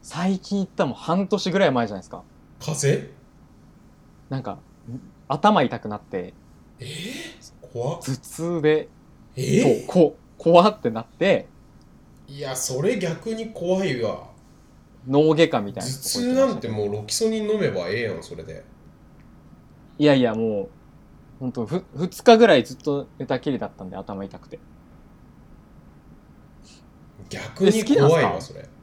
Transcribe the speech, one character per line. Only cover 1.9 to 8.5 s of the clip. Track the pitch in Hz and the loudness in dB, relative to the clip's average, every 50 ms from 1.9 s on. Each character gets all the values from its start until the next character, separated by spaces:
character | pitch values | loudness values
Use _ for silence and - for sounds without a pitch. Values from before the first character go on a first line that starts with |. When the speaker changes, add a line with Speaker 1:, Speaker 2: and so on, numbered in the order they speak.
| 104 | -4
Speaker 1:
ゃ | |
な | 95 | -10
い | |
で | - | -12
す | - | -14
か。 | - - - - _ - - - - - | -18 -18 -18 -20 _ -20 -20 -20 -20 -14
Speaker 2:
風 | - - 160 - - 139 | -8 -8 -6 -2 0 0
邪？ | 143 - - - - - _ _ _ - - _ - - - - - - - - _ _ - - - _ - - | 0 0 -2 -10 -18 -20 _ _ _ -20 -20 _ -20 -20 -20 -20 -20 -20 -20 -20 _ _ -20 -20 -20 _ -14 -10
Speaker 1:
な | 135 135 | -8 -8
ん | - | -8
か、 | 107 95 - - _ _ _ - - 117 131 - - - _ - _ | -8 -12 -14 -16 _ _ _ -18 -16 -16 -14 -16 -18 -20 _ -8 _
頭 | 135 147 - 208 214 185 143 | -6 2 4 4 4 4 2
痛 | 117 - 113 | 0 -2 -6
く | - 110 | -10 -10
な | 104 101 | -12 -12
っ | |
て。 | - - - 95 90 90 - - - - - - - - - _ | -12 -10 -8 -8 -8 -10 -14 -20 -20 -20 -20 -20 -20 -20 -20 _
Speaker 2:
え | - | -16
ー？ | 139 156 160 170 214 269 311 330 - - - - - - - - - - | -14 -12 -12 -12 -10 -12 -12 -14 -14 -18 -20 -20 -20 -20 -20 -20 -14 -8
怖 | 120 120 139 170 - | -6 -4 -4 -6 -6
っ。 | |
Speaker 1:
頭 | - - 135 | -6 -6 -8
痛 | 127 - - - - 160 170 | -8 -8 -16 -10 -8 -4 -4